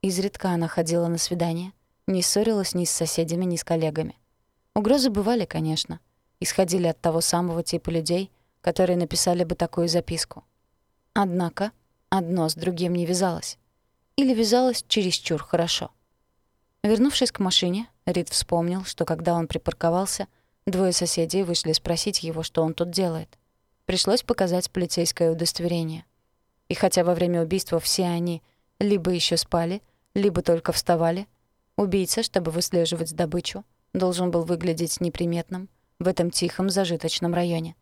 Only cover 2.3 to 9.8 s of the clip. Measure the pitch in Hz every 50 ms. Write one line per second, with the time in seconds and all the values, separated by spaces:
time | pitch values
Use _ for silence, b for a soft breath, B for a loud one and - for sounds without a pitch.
2.3 | - 202 214 226 220 208 190 - - 180 175 165 - - 170 156 - - 165 160
3.3 | 165 170 185 180 175 165 - - 170 165 160 156 151 160 156 - - _ _ _
4.3 | _ _ _ _ _ _ _ _ _ 208 208 214 269 294 254 262 208 202 196 214
5.3 | 240 233 190 - - 160 160 156 156 156 - - 165 165 _ _ _ _ _ _
6.3 | _ _ 175 - - - 190 175 175 190 175 165 160 _ - 170 160 165 165 -
7.3 | - 170 175 180 165 170 170 - - 165 _ - 170 165 156 165 175 180 196 190
8.3 | _ _ _ _ _ _ _ 180 165 - 185 180 180 175 175 - - 165 - 185
9.3 | 175 180 180 160 175 - 170 165 - -